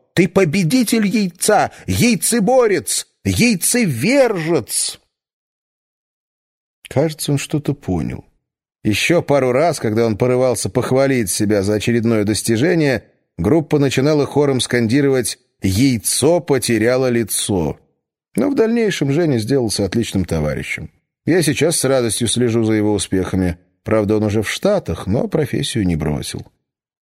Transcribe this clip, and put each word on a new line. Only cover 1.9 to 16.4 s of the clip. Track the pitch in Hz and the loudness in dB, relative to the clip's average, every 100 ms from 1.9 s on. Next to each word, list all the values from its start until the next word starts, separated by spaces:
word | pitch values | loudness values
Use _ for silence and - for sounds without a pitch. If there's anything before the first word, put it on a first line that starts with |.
| 92 240 220 - 233 196 262 233 180 - - - _ - | 0 2 2 0 0 2 2 2 0 -2 -6 -8 _ -2
яйцевержец!» | 92 240 196 - 247 220 117 160 277 247 196 160 165 104 - - - _ _ _ _ _ _ _ _ _ _ _ _ _ _ _ _ _ _ - | 2 2 2 0 0 0 0 2 2 2 0 -2 -2 -2 -6 -6 -8 _ _ _ _ _ _ _ _ _ _ _ _ _ _ _ _ _ _ -6
Кажется, | - 160 151 - | -2 -2 -2 -4
он | 143 | -4
что-то | - 151 147 | -2 -4 -4
понял. | 139 - 90 60 64 - _ _ _ _ _ | -6 -4 -4 -4 -8 -14 _ _ _ _ _
Еще | 107 104 - 170 | -4 -2 0 0
пару | - 143 131 | 2 0 2
раз, | 123 170 151 | 2 0 -2
когда | 117 107 117 | -2 0 0
он | 101 | 0
порывался | 123 127 127 117 - | 0 2 0 -2 -4
похвалить | - - 131 135 135 101 | -4 0 2 2 0 -2
себя | - 104 104 | -2 0 2
за | 95 107 | 2 0
очередное | 110 120 113 113 | 0 0 2 0
достижение, | 104 104 - 113 156 175 147 117 - _ _ - | 0 -2 -2 0 2 2 0 -2 -6 _ _ -4
группа | - 156 156 151 | 0 2 2 0
начинала | 139 127 135 151 135 | 2 2 2 2 0
хором | - 143 131 | 0 0 0
скандировать | - 123 113 131 143 131 117 - _ _ | 0 0 2 2 2 2 -2 -6 _ _
«Яйцо | 98 95 135 120 - - 143 | -2 2 2 2 -2 0 2
потеряло | 175 | 2